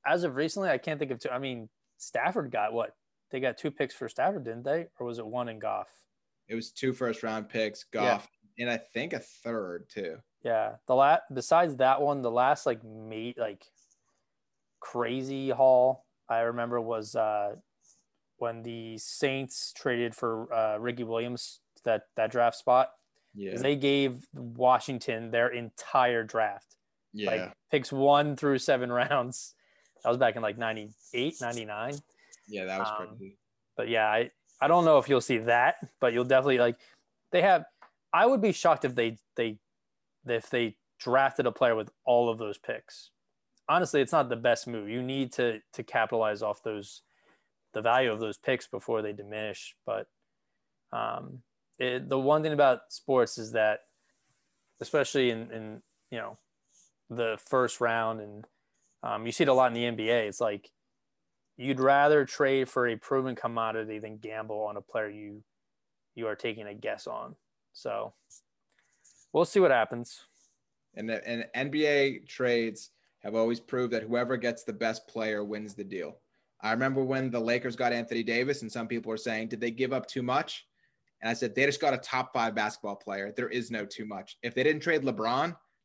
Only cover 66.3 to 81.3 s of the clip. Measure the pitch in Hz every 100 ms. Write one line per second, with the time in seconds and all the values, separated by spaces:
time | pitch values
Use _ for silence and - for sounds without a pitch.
66.3 | 104 120 110 104 104 107 104 - 117 117
67.3 | - _ _ _ - - 107 110 - _
68.3 | - _ _ _ _ _ _ _ _ _
69.3 | 151 170 202 180 127 110 120 120 - -
70.3 | _ _ _ _ _ _ - 110 113 -
71.3 | 117 - 123 139 151 151 143 139 131 -
72.3 | - 127 120 113 104 - _ _ _ 101
73.3 | 113 113 117 - 127 123 117 110 120 120
74.3 | 127 120 117 - 101 113 110 - 117 110
75.3 | 107 104 104 107 104 98 95 76 - _
76.3 | _ _ _ 107 113 135 135 131 131 131
77.3 | 117 113 123 123 117 120 120 117 117 113
78.3 | 117 131 139 110 120 113 117 113 110 120
79.3 | 110 113 117 120 117 127 131 - 135 123
80.3 | 135 165 - - _ _ _ _ _ 113